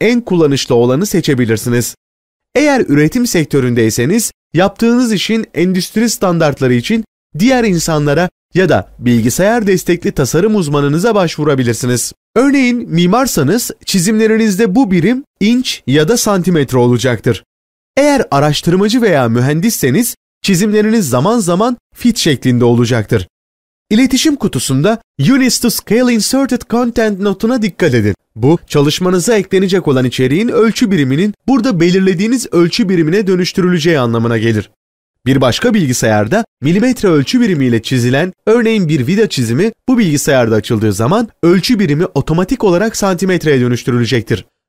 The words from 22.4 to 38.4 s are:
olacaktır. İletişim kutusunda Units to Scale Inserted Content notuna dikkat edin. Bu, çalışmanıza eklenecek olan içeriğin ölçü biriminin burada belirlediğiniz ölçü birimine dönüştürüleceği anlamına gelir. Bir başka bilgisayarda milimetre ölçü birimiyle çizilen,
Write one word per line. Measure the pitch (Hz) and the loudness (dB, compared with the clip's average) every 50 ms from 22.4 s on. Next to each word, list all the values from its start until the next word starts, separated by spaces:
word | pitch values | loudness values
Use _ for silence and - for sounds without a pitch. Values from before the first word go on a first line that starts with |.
| - 131 123 120 123 | 0 0 2 2 2
olacaktır. | 120 120 117 123 110 127 117 101 - 123 107 90 - _ _ _ _ _ _ _ _ _ _ _ - | 2 2 2 2 0 0 -2 -2 -2 -2 -2 -2 -6 _ _ _ _ _ _ _ _ _ _ _ -2
İletişim | 208 220 269 262 269 247 - 320 294 | 0 2 2 2 0 0 0 0 0
kutusunda | 269 - 190 - 131 - - 135 131 151 202 226 214 - _ _ - | -2 -2 -4 -4 -4 -4 -2 -2 0 0 0 -2 -2 -6 _ _ -2
Units | 135 175 262 254 262 247 - - | 0 2 2 2 2 0 0 0
to | - 233 | -2 -2
Scale | - - - - 196 240 254 247 240 | -2 -4 -4 -2 0 2 2 2 0
Inserted | 220 190 - - 269 277 254 254 233 - - | 0 -2 -2 -2 -2 0 -2 -2 -4 -4 -4
Content | 214 240 240 233 226 247 220 214 208 180 | -2 -2 -2 -2 -2 -2 -2 -2 -2 -2
notuna | 202 208 190 - - 220 262 262 | -2 -4 -2 -2 -2 -2 0 -2
dikkat | 214 208 - - 180 156 123 | -2 -4 -2 -2 0 0 2
edin. | 117 101 104 92 - _ _ - | 2 0 0 -2 -4 _ _ -8
Bu, | 110 113 139 170 165 - | -2 0 0 0 0 -2
çalışmanıza | - - 147 143 151 147 - 180 180 185 180 170 233 233 | -2 0 0 0 0 0 -2 -2 0 0 0 0 0 0
eklenecek | 208 185 - 196 185 196 185 190 185 - | 0 0 0 0 0 0 0 0 0 0
olan | 151 135 131 127 | 0 0 0 0
içeriğin | 127 - - 131 127 139 180 226 | -2 0 0 0 0 0 0 -2
ölçü | 240 - 170 214 226 202 - 254 196 | 0 0 2 2 0 0 0 0 0
biriminin | 196 160 143 127 135 151 196 214 202 _ _ | 0 0 0 0 0 0 -2 -2 -4 _ _
burada | - 269 269 208 262 214 160 | 0 0 0 0 0 0 0
belirlediğiniz | 170 180 175 190 190 190 190 160 202 226 254 247 - - | 2 2 2 2 2 0 0 0 0 -2 -2 -2 -4 -2
ölçü | - 170 170 170 - - 233 180 | 0 0 0 0 0 -2 -2 0
birimine | 196 170 165 156 170 208 220 | 0 0 0 0 0 0 0
dönüştürüleceği | 190 190 180 180 - - - 175 180 180 170 147 175 165 139 | 0 0 0 -2 -2 -2 0 0 0 0 0 0 0 0 2
anlamına | 123 117 117 117 113 117 117 | 0 0 0 0 0 0 0
gelir. | 113 107 117 110 107 95 - _ _ _ _ _ _ _ _ _ _ - | 0 0 0 -2 -2 -4 -8 _ _ _ _ _ _ _ _ _ _ -2
Bir | 127 135 135 | 0 0 2
başka | 135 123 117 - - 247 220 | 2 0 0 0 0 0 0
bilgisayarda | 220 160 127 120 - 131 113 107 104 104 110 170 220 220 - _ _ | 0 0 0 -2 -2 0 0 0 0 0 0 -2 -2 -2 -4 _ _
milimetre | 123 143 175 208 233 254 247 - - 190 | -2 -2 0 0 0 0 0 0 0 0
ölçü | 160 147 131 - - 247 | 2 0 0 0 0 0
birimiyle | 240 220 180 143 135 123 117 110 | 0 0 0 0 0 0 0 -2
çizilen, | - - 131 127 117 123 127 139 175 185 - _ | -2 -2 -2 -2 0 0 0 -2 -2 -4 -8 _